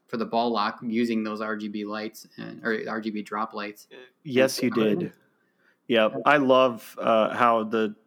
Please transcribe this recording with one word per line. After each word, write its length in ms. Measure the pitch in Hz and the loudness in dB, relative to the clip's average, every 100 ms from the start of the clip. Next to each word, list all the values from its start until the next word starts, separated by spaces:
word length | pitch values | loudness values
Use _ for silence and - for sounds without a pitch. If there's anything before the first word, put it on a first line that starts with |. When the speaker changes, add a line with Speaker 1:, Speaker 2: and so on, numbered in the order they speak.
| _ | _
Speaker 1:
for 100 | 117 | -8
the 80 | 107 | -2
ball 260 | 117 120 | 0 0
lock 280 | 110 107 - | 0 -2 -4
using 400 | 120 117 120 110 | -4 0 0 -2
those 180 | 110 107 | -4 -6
R 140 | 110 104 | -6 -6
G 100 | 107 | -8
B 160 | 104 104 | -8 -8
lights 420 | 107 107 - - - | -8 -10 -12 -20 -16
and, 240 | 110 117 117 | -16 -8 -4
or 140 | 110 - | -4 -4
R 120 | 110 | -6
G 100 | 107 | -6
B 100 | 107 | -6
drop 300 | 101 104 110 | -6 -6 -6
lights. 340 | 107 104 - - 127 127 _ | -8 -12 -14 -20 -20 -20 _
Speaker 2:
Yes, 380 | 156 123 131 - | -2 2 2 2
you 80 | 123 | -2
Speaker 1:
And 0 | |
Speaker 2:
did. 420 | 110 110 95 101 - _ _ _ _ _ _ - | 2 2 0 -4 -10 _ _ _ _ _ _ 0
Yep. 340 | 113 107 127 135 | 2 2 2 4
I 120 | 147 | 4
love, 600 | 131 127 131 110 - - | 6 6 4 0 -12 -4
uh, 360 | - 113 107 - | 2 4 2 2
how 280 | 120 113 110 | 2 2 0
the 300 | 113 107 - | 0 -2 -4